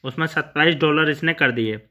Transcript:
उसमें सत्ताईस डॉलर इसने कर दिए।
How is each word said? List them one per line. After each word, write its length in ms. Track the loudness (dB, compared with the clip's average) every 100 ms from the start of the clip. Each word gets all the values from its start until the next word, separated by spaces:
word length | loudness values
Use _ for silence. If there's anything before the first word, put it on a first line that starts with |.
उसमें 220 | -10 -4 -4
सत्ताईस 480 | -4 -4 2 2
डॉलर 340 | 4 2 2 2
इसने 240 | 0 -4
कर 180 | 0 0
दिए। 260 | 0 -4 -6 _